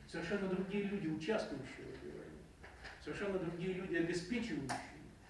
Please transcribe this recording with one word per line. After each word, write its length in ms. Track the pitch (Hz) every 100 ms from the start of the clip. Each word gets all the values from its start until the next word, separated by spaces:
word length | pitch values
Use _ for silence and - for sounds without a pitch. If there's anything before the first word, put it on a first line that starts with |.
| -
совершенно 400 | 170 170 202 190
другие 360 | 185 - 202
люди, 240 | 196 202 160
участвующие 800 | 156 - 214 - - - - -
в 80 | -
этой 160 | -
войне, 280 | - - - - - - - - -
совершенно 360 | - 151 202 185
другие 340 | 165 165 185
люди, 220 | 180 - 170
обеспечивающие. 840 | 165 180 - 240 - 147 135 - - - - -